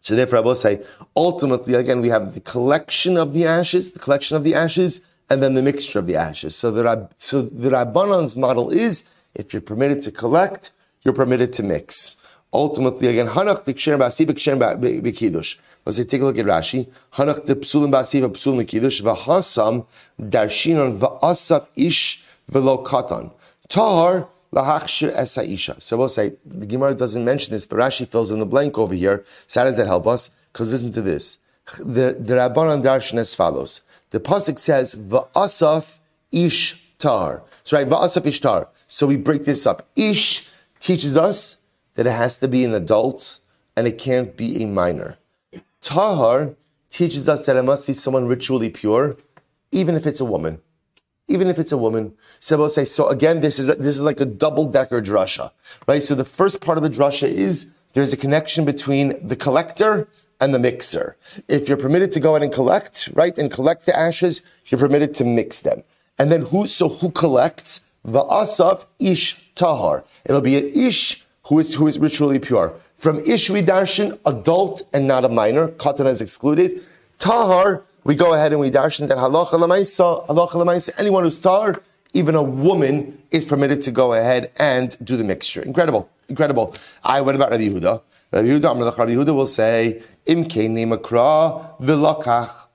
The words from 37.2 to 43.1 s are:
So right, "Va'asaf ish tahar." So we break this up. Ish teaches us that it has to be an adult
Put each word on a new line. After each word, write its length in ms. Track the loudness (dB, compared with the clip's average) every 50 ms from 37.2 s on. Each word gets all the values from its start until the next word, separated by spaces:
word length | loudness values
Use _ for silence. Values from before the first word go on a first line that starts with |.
| 0 -2 -6 -8 -12 _ _ _ _
So 120 | 0 0 0
right, 100 | 2 2
"Va'asaf 380 | 2 2 2 2 0 0 -2
ish 140 | -2 -4 0
tahar." 280 | 0 0 0 0 -2 -4 _ _ _ _
So 180 | -4 -2 0
we 120 | 2 2 0
break 260 | 0 0 -2 -2 0
this 220 | -2 -2 0 0 0
up. 180 | -2 -2 -6 _ _ 0
Ish 520 | 0 2 2 0 0 0 -2 -4 -6 -12 -20 _ _ _ _ _
teaches 380 | -2 -2 -2 0 0 0 2 2
us 400 | 2 2 0 -2 -4 -6 -10 _ _ _ _ _ _ _ _
that 120 | -2 -2 -2
it 40 |
has 260 | 0 0 -2 -2 -2 -2
to 100 | -4 0
be 160 | 0 0 0
an 100 | 0 0
adult 640 | -4 0 0 0 2 2 0